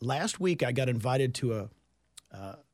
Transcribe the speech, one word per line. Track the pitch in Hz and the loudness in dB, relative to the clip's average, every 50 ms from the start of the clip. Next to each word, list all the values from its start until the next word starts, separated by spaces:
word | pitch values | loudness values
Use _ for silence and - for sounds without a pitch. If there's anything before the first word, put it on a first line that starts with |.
last | 113 127 135 147 190 220 - - | -4 -2 -2 0 0 -2 -2 0
week, | 185 185 175 - 143 | 2 2 2 2 2
I | 123 131 | 0 2
got | 135 131 127 | 2 2 2
invited | 120 117 104 127 127 135 135 123 127 | 0 0 0 2 2 4 2 2 0
to | - - 123 110 107 | 0 0 0 0 -2
a, | 101 110 - _ _ _ _ _ _ _ _ - _ _ - | -4 -8 -12 _ _ _ _ _ _ _ _ -20 _ _ -16
uh, | 98 98 98 - - - _ | -14 -12 -12 -12 -14 -18 _